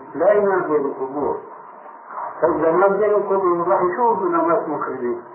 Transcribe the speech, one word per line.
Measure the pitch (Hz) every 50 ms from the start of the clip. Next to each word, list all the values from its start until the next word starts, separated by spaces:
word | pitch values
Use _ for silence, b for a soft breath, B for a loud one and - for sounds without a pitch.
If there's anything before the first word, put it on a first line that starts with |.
| - - -
لا، | 139 165 202 208 208
الناس | 202 196 185 180 156
بين | 151 151 147 135
القبور. | 135 123 127 131 135 139 147 135 117 - - - - - - - - - - - - - - - - - - - - - -
فإذا | 156 170 165 151 156 165
الناس | 165 180 190 196
بين | 196 190 214 208
القبور | 208 202 185 196 196 190 190 175 170 170 170 180
راح | 196 185
يشوف | 180 180 349 240 254 240 - -
أنا | - 170 170 165
ناس | 160 165 160 160 - 160
مخرجة. | 147 135 - 131 127 127 123 120 117 117 - -